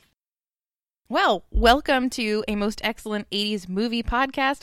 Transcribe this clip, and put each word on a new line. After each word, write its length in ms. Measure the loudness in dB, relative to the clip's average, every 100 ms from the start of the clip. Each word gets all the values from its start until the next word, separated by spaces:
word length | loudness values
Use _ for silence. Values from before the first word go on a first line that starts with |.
| _ _ _ _ _ _ _ _ _ _ -4
Well, 320 | 0 2 2 -2
welcome 600 | 4 6 6 4 0 0
to 320 | -2 -2 -2 -2
a 80 | -2
Most 260 | -2 -2
Excellent 420 | -6 -6 -6 -8 -6
eighties 360 | -4 -2 -4 -4
Movie 360 | -4 -2 -2
Podcast 580 | -2 -2 -2 0 -2 -2